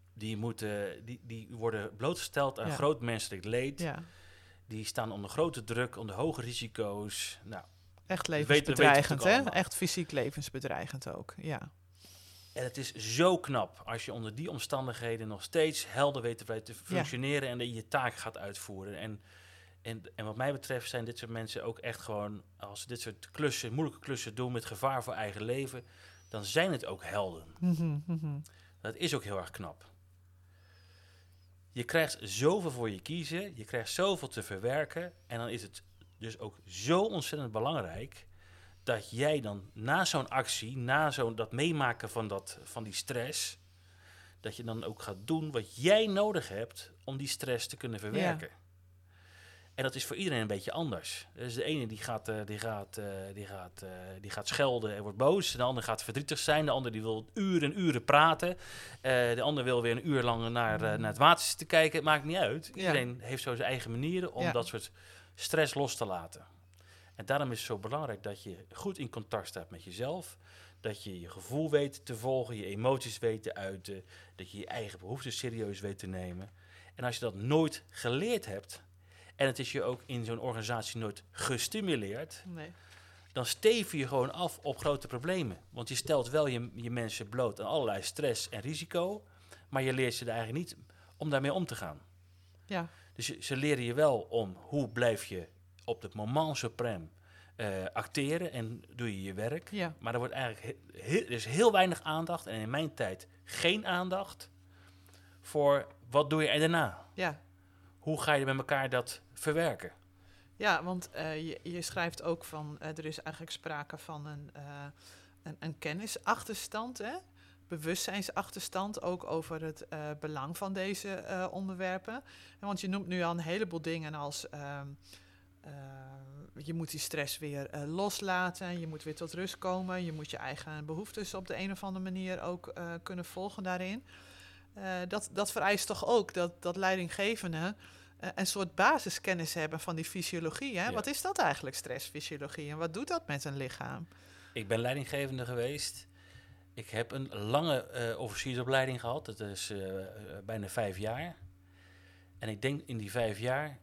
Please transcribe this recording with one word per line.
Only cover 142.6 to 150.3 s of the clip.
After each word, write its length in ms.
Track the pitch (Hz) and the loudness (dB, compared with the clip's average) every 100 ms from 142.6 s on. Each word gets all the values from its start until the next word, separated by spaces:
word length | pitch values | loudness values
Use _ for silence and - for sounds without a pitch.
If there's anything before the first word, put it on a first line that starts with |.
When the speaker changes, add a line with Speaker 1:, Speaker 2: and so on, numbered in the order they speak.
| 147 | -8
Speaker 2:
En 80 | 156 | -4
wat 160 | 165 | -4
doet 140 | 180 294 | -2 -2
dat 180 | 339 - | -2 -2
met 180 | 143 | -4
een 120 | 143 139 | -2 -4
lichaam? 500 | 127 - 123 131 170 - - - - | -4 -6 -8 -8 -10 -16 -20 -20 -8
Speaker 1:
Ik 160 | 120 101 | -6 2
ben 100 | 113 | 2
leidinggevende 640 | 120 139 131 139 139 131 | 2 0 -2 -2 -2 -4
geweest. 640 | 123 123 123 147 - - - - - - - - - | -4 -2 -2 -2 -6 -6 -16 -20 -20 -20 -20 -20 -16
Ik 140 | - 110 | -14 -4
heb 220 | 110 120 | -2 -2
een 160 | 135 135 | -4 -6
lange, 540 | 104 104 139 165 131 - | -4 2 4 4 2 0
eh, 320 | 127 117 110 | -2 -2 -2
officiersopleiding 840 | 120 95 135 127 123 135 131 123 | -4 -4 -2 -2 4 4 4 0
gehad. 260 | 117 135 - | -2 -4 -6
Dat 140 | 104 | -8
is, 300 | 104 95 - | -6 -6 -6
eh, 300 | 101 95 95 | -4 -4 -4
eh, 60 | 95 107 104 | -8 -12 -12